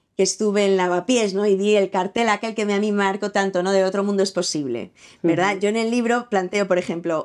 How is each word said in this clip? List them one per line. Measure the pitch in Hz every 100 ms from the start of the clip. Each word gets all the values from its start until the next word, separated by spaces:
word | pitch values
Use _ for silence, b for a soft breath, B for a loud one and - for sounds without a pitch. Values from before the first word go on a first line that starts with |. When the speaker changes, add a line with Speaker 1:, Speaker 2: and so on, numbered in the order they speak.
| _ -
Speaker 1:
que |
estuve | 190 - 214 202 196
en | 190
Lavapiés, | 180 180 175 247 208
¿no? | 190 208
Y | 190
vi | 208 208
el | 190
cartel | 196 202 233 226
aquel | 208 226
que | 214 208
me, |
a | 202
mí | 214
me | 202 196
marcó | 202 208
tanto, | 202 196 185
¿no? | 185
De | 196 185
"Otro | 202
mundo | 202 196
es | 196
posible", | 175 175 151 135 113 92 B B B
¿verdad? | 170 170 190
Speaker 2:
Ujú. | 190
Speaker 1:
Yo | 202
en | 226
el | 226
libro | 247 233 240 240
planteo, | 196 180 202 190
por | 180
ejemplo, | 165 170 170 156